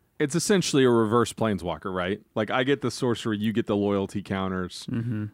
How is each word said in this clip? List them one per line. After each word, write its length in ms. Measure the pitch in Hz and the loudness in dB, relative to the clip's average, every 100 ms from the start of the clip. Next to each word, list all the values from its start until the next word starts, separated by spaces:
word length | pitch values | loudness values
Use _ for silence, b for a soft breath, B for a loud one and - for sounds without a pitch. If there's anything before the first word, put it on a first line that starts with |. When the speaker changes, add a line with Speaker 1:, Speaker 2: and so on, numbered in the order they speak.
| _ - | _ -4
Speaker 1:
It's 160 | 151 170 | -2 0
essentially 480 | - 196 - 143 | 2 2 2 4
a 60 | 127 | 6
reverse 440 | 117 110 120 110 | 6 4 2 2
Planeswalker, 600 | - 110 98 90 78 101 | 0 -2 0 -4 -6 -6
right? 280 | 92 90 104 - 117 | -4 -2 -4 -6 -4
Like, 140 | 104 | -2
I 120 | 117 | 0
get 180 | 131 139 | 0 0
the 100 | 127 | -2
sorcery, 460 | - 127 117 117 104 | -2 -2 -2 -2 -2
you 120 | 110 | -2
get 120 | 110 110 | -2 0
the 80 | 104 | 0
loyalty 460 | 101 101 98 104 | 2 0 -2 -6
counters. 640 | 92 95 95 92 90 - - | -6 -4 -4 -4 -6 -10 -8
Speaker 2:
Mm-hmm. 360 | 117 117 107 107 | -6 -4 -6 -8